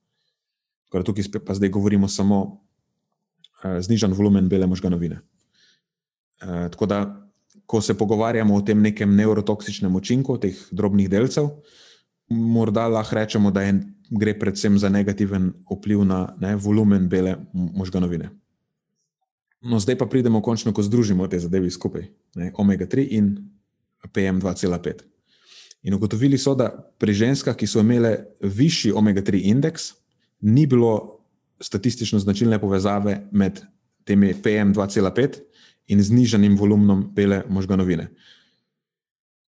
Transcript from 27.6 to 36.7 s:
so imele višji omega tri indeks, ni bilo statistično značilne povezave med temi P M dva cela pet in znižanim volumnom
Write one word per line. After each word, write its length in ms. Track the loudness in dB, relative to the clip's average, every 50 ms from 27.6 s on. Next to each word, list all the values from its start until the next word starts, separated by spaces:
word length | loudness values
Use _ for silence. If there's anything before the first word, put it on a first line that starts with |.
| -4 -2
so 140 | 0 2
imele 360 | 4 4 4 2 2 2 0 -2 -6 -12 _ -8
višji 500 | -8 -6 0 2 2 2 2 0 -2 -2 0
omega 300 | 2 2 2 2 0 -2
tri 140 | 0 -2 0 2 2
indeks, 460 | 2 2 0 -2 -4 -6 -12 -12 -12 _ _ _ _ _ _ _ _ _
ni 260 | 0 2 4 4 4 4
bilo 520 | 4 4 4 2 2 0 -4 -8 -20 -20 _ _ _ _ _ _ _ _
statistično 580 | -16 -8 -8 -4 -2 -2 -4 -4 -6 -2 -2 0
značilne 400 | 0 0 0 2 2 2 2 2
povezave 640 | 0 0 0 2 2 2 0 0 0 -2 -2 -4 -6 -4
med 320 | 0 2 2 2 0 -6 -16 -20 _ _ _ _ _ _ _
temi 280 | 0 2 4 4 4 2
P 200 | 0 -2 0 0 2
M 120 | 2 2 2
dva 120 | 2 0
cela 240 | -2 0 0 0 0 2
pet 280 | 0 0 0 -2 -6 -20 _ _ _ _ _ _ _ _ -2
in 140 | 2 2
znižanim 560 | 2 4 4 4 4 4 4 4 4 6 4 4
volumnom 500 | 4 4